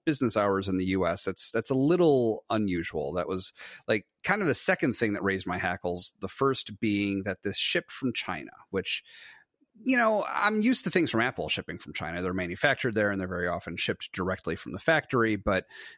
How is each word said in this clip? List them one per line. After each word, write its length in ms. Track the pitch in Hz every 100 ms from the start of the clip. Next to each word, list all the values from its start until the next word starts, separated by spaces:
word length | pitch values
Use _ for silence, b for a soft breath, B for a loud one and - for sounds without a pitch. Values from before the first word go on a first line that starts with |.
| -
business 300 | 143 123 107
hours 320 | 101 98 98
in 80 | 92
the 80 |
U 200 | 92 92
S, 200 | 85 95
that's, 260 | - 92 -
that's 200 | 113 -
a 40 |
little 680 | 131 143 180 170 135 117 107 -
unusual. 640 | 110 104 87 82 80 71
That 120 | 85 76
was, 260 | 92 92 B B B B
like, 180 | 110 - _
kind 180 | - 208
of 60 | 175
the 80 |
second 380 | 120 - 180 151
thing 220 | 110 113
that 100 | 101
raised 240 | 98 98 95
my 100 | 90
hackles. 560 | 92 90 90 90 - -
The 80 | 95
first 500 | - 135 131 - 104
being 460 | 113 101 101 98
that 180 | 98 92
this 160 | 101 92
shipped 320 | - 170 -
from 220 | - 131
China, 400 | - - 82 62 - -
which, 320 | 95 - - - B B B B _ _ -
you 120 | 226 254
know, 280 | 226 214 -
I'm 320 | - 196 214
used 220 | 220 254
to 60 | 180
things 180 | 180 151
from 120 | 113
Apple 280 | 120 - 76
shipping 300 | - 85 85
from 140 | -
China. 280 | - 82 87
They're 140 | 92
manufactured 640 | 92 87 90 143 135 123 107
there 160 | 104
and 80 | 98
they're 80 | 92
very 180 | 87 87
often 300 | 87 - 85
shipped 340 | - 98 -
directly 440 | - 92 92 - 82
from 160 | -
the 80 | 90
factory, 560 | - 156 - 127 113 104
but 300 | 101 95 - B B